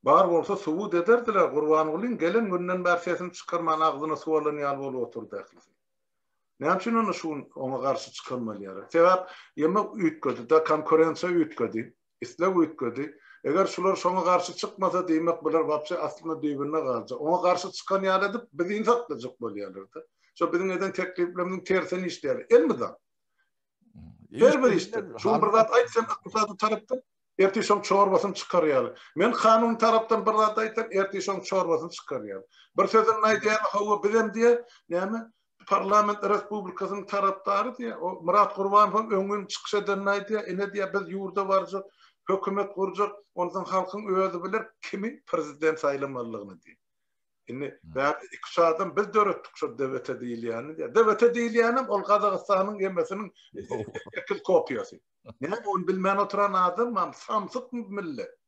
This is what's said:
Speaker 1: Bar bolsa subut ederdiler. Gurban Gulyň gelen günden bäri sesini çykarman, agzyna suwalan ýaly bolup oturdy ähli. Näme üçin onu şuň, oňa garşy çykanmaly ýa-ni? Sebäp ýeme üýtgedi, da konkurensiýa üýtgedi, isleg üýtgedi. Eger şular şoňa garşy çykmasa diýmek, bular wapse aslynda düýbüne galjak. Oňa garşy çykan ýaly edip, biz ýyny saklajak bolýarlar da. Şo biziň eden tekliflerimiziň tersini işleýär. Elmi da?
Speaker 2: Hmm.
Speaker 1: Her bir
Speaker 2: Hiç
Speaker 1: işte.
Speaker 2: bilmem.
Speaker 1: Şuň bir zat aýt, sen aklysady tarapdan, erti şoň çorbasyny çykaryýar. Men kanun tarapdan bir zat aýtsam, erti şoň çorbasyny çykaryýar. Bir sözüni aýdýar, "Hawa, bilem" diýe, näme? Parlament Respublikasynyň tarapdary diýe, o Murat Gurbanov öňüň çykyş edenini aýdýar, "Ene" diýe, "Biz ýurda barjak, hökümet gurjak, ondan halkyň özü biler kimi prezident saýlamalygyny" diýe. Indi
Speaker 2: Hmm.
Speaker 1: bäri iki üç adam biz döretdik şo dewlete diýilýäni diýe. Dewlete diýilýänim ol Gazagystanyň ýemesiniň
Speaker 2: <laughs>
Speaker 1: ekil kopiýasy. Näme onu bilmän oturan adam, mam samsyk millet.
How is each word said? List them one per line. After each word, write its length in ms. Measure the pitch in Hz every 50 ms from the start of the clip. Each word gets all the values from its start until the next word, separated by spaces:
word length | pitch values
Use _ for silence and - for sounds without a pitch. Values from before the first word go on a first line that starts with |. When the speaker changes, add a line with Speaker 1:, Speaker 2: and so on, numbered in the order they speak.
| -
Speaker 1:
Bar 260 | 131 147 175 190 175
bolsa 260 | 170 165 147 - 202
subut 380 | 190 - 160 156 175 208 202 170
ederdiler. 500 | 170 170 196 233 240 233 226 208 190 170 135
Gurban 400 | 131 151 151 151 156 156 156 156
Gulyň 260 | 151 170 208 247 233 -
gelen 320 | 156 170 196 226 233 196
günden 340 | 185 175 175 180 185 185 180
bäri 160 | 175 175 175
sesini 320 | - 185 170 170 180 175
çykarman, 480 | - - - - 175 170 170 160 160 156
agzyna 360 | 160 160 139 139 151 156 156
suwalan 400 | 143 - 160 156 156 147 151 147 147
ýaly 200 | 143 139 139 135
bolup 240 | 139 135 127 127 120
oturdy 300 | 117 - 117 107 - -
ähli. 240 | 98 95 _ _ - _ _ _ _ _ _ _ _ _ _ _ _ _ _ _ _ _ _ _ _
Näme 160 | 135 151 185
üçin 180 | 185 - 233 226
onu 200 | 226 220 202 175
şuň, 240 | - - 160 151 143 - - _
oňa 240 | - 135 131 131 123 123
garşy 260 | 139 131 117 - -
çykanmaly 520 | - - - - 135 123 117 110 104 98 98
ýa-ni? 180 | 95 95 95 101 - -
Sebäp 260 | 165 170 180 185 185 185 - - - - _ _
ýeme 240 | - 147 160 185 214 208 202 - 226
üýtgedi, 460 | 185 160 156 - - 139 123 120 117 110
da 80 | 156 156 160 -
konkurensiýa 600 | 156 151 156 - 160 160 160 165 151 - - 180 180 175
üýtgedi, 540 | 156 151 - - 120 107 95 113 120 - _ _ _ _ _ _
isleg 360 | - - - - 165 190 190 175
üýtgedi. 420 | 165 156 160 - 135 117 - 131 143 156 - _ _ - - _ _
Eger 220 | 135 147 185 190
şular 300 | - - - 180 190 185
şoňa 240 | 147 - 180 185 185 170
garşy 280 | 175 180 175 175 - 170
çykmasa 440 | - - 196 - - 190 180 160 185 175 165
diýmek, 340 | 160 156 165 170 165 - 147
bular 180 | 156 156 160 156 143
wapse 280 | 151 147 151 - 180 165
aslynda 360 | 151 143 - - - 160 160 131
düýbüne 380 | 139 147 143 135 143 143 151 160 143 131
galjak. 320 | 123 113 107 - 127 123
Oňa 180 | - 107 113 - 165
garşy 240 | 180 180 - - - - -
çykan 240 | - - 190 190 190
ýaly 260 | 190 190 190 190 202
edip, 120 | 196 240 - _
biz 140 | _ 143 170 180
ýyny 140 | 208 214 220
saklajak 500 | 226 240 240 233 - 147 113 120 123 - _
bolýarlar 460 | 120 113 101 101 101 95 95 98 95 _ _
da. 60 | 156 - _ _ _ _ _ _
Şo 100 | - 175 165
biziň 240 | - 175 190 190 185
eden 160 | 170 196 190
tekliflerimiziň 720 | 190 - 185 175 - - 175 175 175 180 180 180 190 180 -
tersini 420 | - 185 185 160 - 185 180 185
işleýär. 400 | 175 - - - 139 127 117 - -
Elmi 300 | 233 240 320 294 - 127
da? 180 | 113 90 - _ _ _ _ _ _ _ _ _ _ _ _ _ _ _ _ _ _ _
Speaker 2:
Hmm. 480 | _ - - 80 - _ - _ - 120
Speaker 1:
Her 220 | 214 269 302 269
bir 100 | 262 247
Speaker 2:
Hiç 100 | 208 170
Speaker 1:
işte. 200 | - - 220 220
Speaker 2:
bilmem. 160 | 196 175 117 -
Speaker 1:
Şuň 240 | - 202 220 220
bir 100 | - 202
zat 180 | 208 220 220 220
aýt, 180 | 233 247 240 240 -
sen 80 | 226
aklysady 540 | 226 - 214 - _ 180 - 220 214 214 202
tarapdan, 460 | 190 214 214 220 214 - _ 254 254 - _ _ _ _ _ _ -
erti 220 | 190 190 190 226
şoň 220 | 185 - 208 202
çorbasyny 500 | - - 190 196 202 190 185 156 160 202
çykaryýar. 640 | 180 - - - - 175 156 156 139 131 120 113 - - - - _
Men 160 | 156 185 240
kanun 420 | 247 - - 220 226 220 233 233 226
tarapdan 520 | - 220 226 226 226 226 - - 208 190
bir 80 | 220 214
zat 240 | 214 214 214 214 220
aýtsam, 280 | 220 220 - 226 220 - - 190
erti 200 | 196 190 - 190
şoň 240 | - - 196 185
çorbasyny 480 | - - 190 190 180 165 165 - - - - -
çykaryýar. 440 | - - 143 123 107 104 98 95 95 _ _ _ _ _ _ -
Bir 80 | 196
sözüni 400 | 196 - 220 220 226 220 220 214 220
aýdýar, 280 | 214 208 208 214 214 220 214 202
"Hawa, 300 | 196 202 208 208 208 196
bilem" 240 | 202 208 214 226 220 214 190
diýe, 300 | 226 226 240 240 240 240 - _ _ _ _
näme? 320 | 165 175 185 202 226 226 226 226 _ _ _ _ _ _ - -
Parlament 560 | 196 202 196 196 202 214 208 208 208 - -
Respublikasynyň 840 | 196 185 180 - - 214 214 190 180 - - 196 185 196 202 185
tarapdary 640 | - 202 202 196 196 190 - - 202 202 196 214 254
diýe, 280 | 240 - 240 226 214
o 260 | - 160 180 185 -
Murat 340 | 165 170 180 208 202 190 -
Gurbanov 540 | 190 196 196 196 208 208 202 185 214 226 226
öňüň 360 | 214 190 196 196 202 208 190
çykyş 280 | 202 - - - - -
edenini 340 | 202 202 202 202 190 196 196
aýdýar, 340 | 202 202 196 202 220 214 - -
"Ene" 140 | 180 190 202 196
diýe, 200 | 190 202 196 190
"Biz 100 | - 202 190 165 185
ýurda 340 | 196 196 185 170 196 196 190
barjak, 360 | 196 190 180 165 190 196 190 - _ _ _ _ _ _ _ -
hökümet 440 | 190 190 - 196 190 202 196 196 -
gurjak, 380 | 175 190 180 - 185 208 208 - - _ _ _
ondan 300 | 180 175 175 180 190 180
halkyň 380 | - 180 190 180 185 196 208 214 202 185
özü 280 | 190 190 190 165 180 180
biler 240 | - 190 220 220 - _ _
kimi 420 | - - - 196 196 233 294 - _
prezident 540 | - - 165 151 151 143 147 156 156 156 156
saýlamalygyny" 800 | 156 147 139 139 139 135 135 123 120 113 113 107 101 98 92 85
diýe. 140 | _ - - _ _ _ _ _ _ _ _ _ _ _ _ _ _
Indi 320 | - 120 131 143 135 - _
Speaker 2:
Hmm. 120 | _ 80 80
Speaker 1:
bäri 300 | 127 139 147 156 - -
iki 100 | - - - - -
üç 80 | - 175
adam 380 | 170 165 160 165 196 180 143
biz 180 | 175 208 190 208
döretdik 420 | 214 208 202 165 - - - _
şo 220 | - 156 135 120 113
dewlete 340 | 139 131 135 127 - -
diýilýäni 640 | 131 120 123 123 120 117 117 117 113 113 123 151 156
diýe. 180 | 160 - - -
Dewlete 320 | 220 226 214 208 208 240
diýilýänim 600 | 233 190 233 233 233 220 233 233 233 240 269 262 -
ol 140 | 208 202 190 -
Gazagystanyň 680 | 208 208 202 311 190 180 - - 202 190 190 202 214 202
ýemesiniň 460 | 190 190 185 175 160 160 190 202 214 185 _ _ _ _
Speaker 2:
<laughs> 680 | - - 101 - 123 117 104 - - - - - - -
Speaker 1:
ekil 200 | - - 196 - - -
kopiýasy. 520 | 190 160 160 - 135 110 98 - - - _ _ _ _ _ 110 113 _
Näme 160 | 131 160 202 233 220
onu 220 | 202 202 190 175 165
bilmän 300 | 190 190 185 196 196 202
oturan 340 | 202 196 - 202 202 196
adam, 400 | 190 185 185 175 180 208 233 247
mam 220 | 233 190 175 170 -
samsyk 580 | - - - 214 214 196 170 - 254 247 -
millet. 580 | - 240 226 190 196 202 185 165 139 113 95 - - _ _